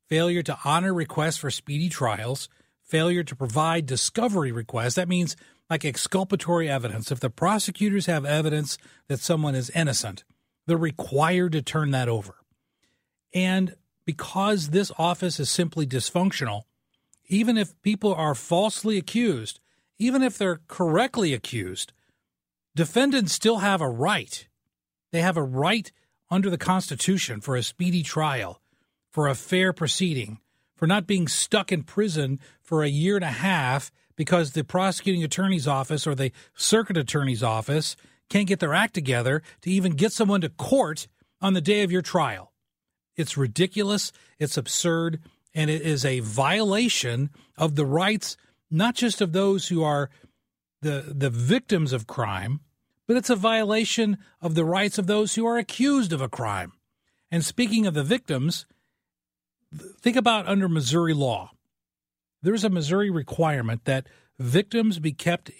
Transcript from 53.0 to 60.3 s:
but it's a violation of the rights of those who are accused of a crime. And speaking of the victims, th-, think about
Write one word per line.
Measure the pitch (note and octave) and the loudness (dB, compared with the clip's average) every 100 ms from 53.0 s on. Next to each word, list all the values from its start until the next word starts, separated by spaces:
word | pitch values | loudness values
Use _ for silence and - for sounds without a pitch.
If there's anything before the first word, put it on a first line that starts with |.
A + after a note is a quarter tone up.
| - | 0
but | A#3+ | 0
it's | - | 2
a | A3 | 0
violation | A3 A3+ G#3 A3 A3 - G#3+ G3 - _ | 2 2 2 0 0 0 2 0 -6 _
of | E3+ D#3+ | -2 0
the | |
rights | D#3+ F#3+ G#3 G#3 | 2 2 0 0
of | F#3 | 0
those | G#3 G#3+ A3 | 2 2 0
who | A3+ | 0
are | A#3 | 0
accused | - - C#4 C#4 G3 | -4 0 2 4 2
of | D3+ | -2
a | C3+ | -4
crime. | - A2+ G2 F2 - _ _ _ _ _ | -4 -4 -4 -6 -14 _ _ _ _ _
And | E3+ | -2
speaking | D3+ - A#3+ A3+ G3+ | -2 0 0 2 2
of | |
the | D3+ | 0
victims, | C#3 B3+ - C3+ D3+ - - _ _ _ _ _ _ _ _ _ _ | 0 -2 0 -2 -2 -4 -10 _ _ _ _ _ _ _ _ _ _
th-, | D3+ - - | -20 -20 -2
think | A#3+ B3 | 0 2
about | A#3 | 2